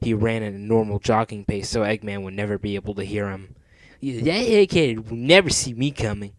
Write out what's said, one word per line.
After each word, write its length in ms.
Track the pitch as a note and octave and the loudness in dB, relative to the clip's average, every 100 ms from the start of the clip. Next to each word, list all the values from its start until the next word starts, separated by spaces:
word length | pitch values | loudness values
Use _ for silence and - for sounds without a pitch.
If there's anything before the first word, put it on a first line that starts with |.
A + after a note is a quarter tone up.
He 120 | A#2+ | 0
ran 300 | A2 A2+ A2+ | 0 2 0
at 100 | G#2+ | -4
a 40 | G2 | -8
normal 420 | G#2 A2+ G#2+ G#2 | 2 2 2 -2
jogging 460 | - A2 A2+ G#2 G2 | 2 2 2 -4 -4
pace 240 | G#2 F#2+ | -4 -2
so 120 | A#2+ | -2
Eggman 420 | G#2 A2 G#2+ G2+ | 0 0 -4 -8
would 100 | F#2+ | -8
never 240 | G2 G#2 G2+ | -6 -4 -2
be 180 | G#2 G2 | -4 -4
able 200 | G2+ G2+ | -6 -6
to 80 | |
hear 260 | G2 G#2 G2+ | -4 -4 -4
him. 260 | F#2+ F#2+ - _ _ - _ | -6 -14 -20 _ _ -20 _
Yeah, 220 | C3+ A#2+ | -8 -2
that 240 | C3 F#3 A#3+ | 0 0 4
egghead 600 | A3 F#3+ F3 D3 A2+ A2 | 4 6 4 2 0 -6
will 80 | A#2 | -6
never 320 | B2+ F3+ F3 | 4 6 6
see 240 | - - | 0 -2
me 180 | A#2 C#3 | -2 -2
coming, 420 | C#3 A2+ G#2 G2+ | -2 -4 -4 -8